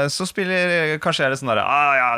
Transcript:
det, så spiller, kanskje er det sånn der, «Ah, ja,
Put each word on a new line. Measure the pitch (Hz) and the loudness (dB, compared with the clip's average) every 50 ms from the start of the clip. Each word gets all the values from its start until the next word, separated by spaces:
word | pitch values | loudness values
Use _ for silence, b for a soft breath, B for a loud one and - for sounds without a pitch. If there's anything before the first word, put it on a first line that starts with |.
| 139 | 2
det, | 143 | 0
så | - - 185 | -2 -4 -6
spiller, | 180 - 202 190 185 185 180 180 180 175 170 160 156 156 151 | -6 -4 -4 -2 -2 0 0 0 0 0 0 0 0 -2 -2
kanskje | - 175 156 - 143 | -2 -2 0 0 0
er | 131 | 0
det | 135 131 | 0 -2
sånn | 139 | 0
der, | 123 110 104 98 | 0 0 0 2
«Ah, | - 135 143 147 143 139 | 2 2 2 2 4 2
ja, | 131 127 123 120 | 2 2 2 0